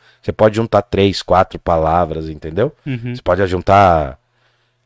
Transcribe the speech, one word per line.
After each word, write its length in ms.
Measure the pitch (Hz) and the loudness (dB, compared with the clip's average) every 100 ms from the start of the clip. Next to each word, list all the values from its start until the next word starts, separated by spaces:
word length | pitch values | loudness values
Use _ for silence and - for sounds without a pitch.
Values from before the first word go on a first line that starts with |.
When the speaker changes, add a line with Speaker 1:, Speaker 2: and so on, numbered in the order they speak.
| _ _ | _ _
Speaker 1:
você 100 | - | -10
pode 240 | - 107 104 | 0 0 0
juntar 240 | 117 104 | 0 0
três, 400 | - 98 98 95 | 0 0 0 -2
quatro 380 | - 90 95 - | 0 0 0 -4
palavras, 720 | - 82 78 85 82 80 80 | -4 -2 0 0 -2 -6 -10
entendeu? 420 | 76 80 82 139 - 147 | -12 -8 -4 -4 -6 -10
Speaker 2:
Uhum. 280 | 123 123 | -10 -10
Speaker 1:
Você 60 | 123 | -8
pode 260 | - 90 95 | -2 0 0
juntar, 720 | 90 - 98 95 82 71 65 _ _ _ _ _ _ | -2 2 4 6 4 -2 -10 _ _ _ _ _ _